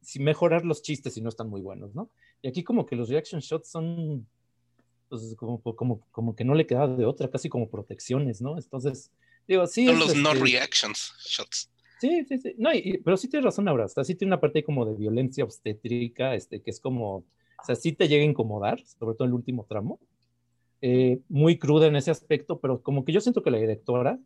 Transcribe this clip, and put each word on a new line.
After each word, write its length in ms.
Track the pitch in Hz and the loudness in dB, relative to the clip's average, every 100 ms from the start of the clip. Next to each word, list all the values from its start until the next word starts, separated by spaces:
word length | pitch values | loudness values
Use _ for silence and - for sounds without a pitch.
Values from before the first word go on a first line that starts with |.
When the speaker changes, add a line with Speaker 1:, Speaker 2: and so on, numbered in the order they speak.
Speaker 1:
si 180 | - 135 | -14 -4
mejorar 460 | 139 151 175 165 | 0 4 4 4
los 180 | 170 151 | 0 -4
chistes 320 | - 151 131 | -4 -6 -6
si 60 | - | -8
no 80 | 113 | -8
están 200 | 110 110 | -8 -10
muy 120 | 101 | -8
buenos, 340 | 95 98 98 | -10 -12 -14
¿no? 160 | 101 214 _ _ _ | -12 -12 _ _ _
Y 60 | 135 | -8
aquí 160 | 165 | -8
como 200 | - 240 | -2 0
que 120 | 165 120 | 0 -4
los 120 | 117 | -2
reaction 320 | 143 156 165 | -2 -2 -10
shots 280 | - 160 - | -6 -6 -6
son, 560 | 165 165 170 160 143 107 _ _ _ _ _ _ _ _ | -8 -6 -4 -6 -6 -10 _ _ _ _ _ _ _ _
pues, 260 | 120 113 113 | -12 -12 -12
como, 240 | 113 117 | -8 -8
como, 380 | 117 113 123 110 _ | -8 -4 -4 -4 _
como 240 | - 117 | -6 -6
que 100 | 107 | -2
no 100 | 120 | 2
le 120 | 151 160 | 2 2
queda 220 | 123 143 | 2 0
de 160 | 127 117 | 2 0
otra, 240 | 123 131 | 0 -4
casi 180 | 135 - | -4 -4
como 200 | - 113 | -4 -4
protecciones, 720 | 101 98 101 - 127 143 104 | -6 -12 -14 -4 -2 -2 -4
¿no? 160 | 123 165 | -6 -8
Entonces, 540 | - 135 135 131 - _ _ _ _ | -10 -6 -6 -6 -14 _ _ _ _
digo, 220 | 185 175 | 2 2
sí 180 | - 247 | 4 4
Speaker 2:
Son 80 | |
Speaker 1:
es, 60 | 247 | 6
Speaker 2:
los 160 | 160 151 | 4 4
no 160 | 147 | 4
Speaker 1:
este 120 | 139 | 4
Speaker 2:
reactions 680 | 131 123 135 - 110 107 - - - | 4 2 0 -2 -2 -6 -10 -12 -8
shots. 420 | - - - - _ _ _ | -8 -6 -8 -10 _ _ _
Speaker 1:
Sí, 240 | 254 339 | 0 0
sí, 140 | 269 269 | -2 -6
sí. 160 | - - | -6 -2
No, 160 | 247 | 0
y, 40 | 302 | 0
y, 140 | 180 190 | 0 -2
pero 180 | - 185 | 0 0
sí 120 | 247 | 0
tienes 160 | 302 | 0
razón, 240 | 254 - 202 | 0 0 0
Aura. 160 | 135 104 | 0 0
O 20 | |
sea, 160 | - | -2
sí 100 | 131 180 | -4 -2
tiene 140 | 196 | 0
una 100 | 185 | 2
parte 180 | 151 151 | 2 0
ahí 40 | |
como 200 | 147 143 | -2 -2
de 100 | 113 | -2
violencia 500 | 107 107 113 131 131 | -2 -2 0 0 -2
obstétrica, 920 | 120 - - 107 117 120 120 120 127 | -4 -4 -8 -8 -4 -4 -4 -4 -2
este, 260 | 117 - 104 | -2 -6 -12
que 100 | 110 | -10
es 80 | 104 | -8
como, 360 | 131 127 107 95 | -6 -4 -4 -6
o 480 | - _ _ _ | -10 _ _ _
sea, 100 | - | -6
sí 180 | 123 165 | -2 -2
te 140 | 151 175 | 0 4
llega 160 | 147 | 6
a 40 | 151 | 4
incomodar, 540 | 143 110 104 101 247 | 2 -2 -2 -2 -4
sobre 320 | - _ 113 113 | -8 _ -6 -2
todo 100 | 127 | -2
el 60 | |
último 300 | 123 120 127 | -2 -4 -8
tramo. 340 | 110 107 110 - _ _ _ _ _ _ _ _ | -6 -6 -6 -8 _ _ _ _ _ _ _ _
Eh, 380 | 131 127 127 127 - | 2 4 4 2 -2
muy 300 | 139 156 170 | 4 4 4
cruda 280 | 147 151 156 | 4 6 6
en 100 | 147 | 4
ese 140 | 139 | 0
aspecto, 500 | 156 _ 156 - 175 | -2 _ -2 -2 -4
pero 220 | 135 123 | -2 -2
como 220 | - 139 | 0 -2
que 80 | 131 | 2
yo 80 | 165 | 2
siento 200 | 247 240 | 2 0
que 80 | - | 4
la 60 | 117 | 4
directora 600 | 110 107 - 123 123 254 | 4 0 0 2 2 0